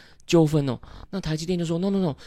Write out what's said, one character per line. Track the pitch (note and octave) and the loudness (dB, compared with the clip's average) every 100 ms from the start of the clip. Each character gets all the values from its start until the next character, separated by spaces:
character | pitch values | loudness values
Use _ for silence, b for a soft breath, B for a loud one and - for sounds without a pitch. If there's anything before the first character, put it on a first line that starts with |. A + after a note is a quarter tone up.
| B B - | B B 2
纠 | E3 D3+ | 4 6
纷 | D3+ C#3 | 4 0
哦。 | A#2 B B - | -4 B B -10
那 | G3 | -8
台 | D#3 D#3 | -6 -6
积 | E3+ | -4
电 | F3+ | -4
就 | E3 | -2
说： | E3 | -2
“No, | G3 | 0
no, | G3 | 0
no， | F3+ B2+ | 0 -4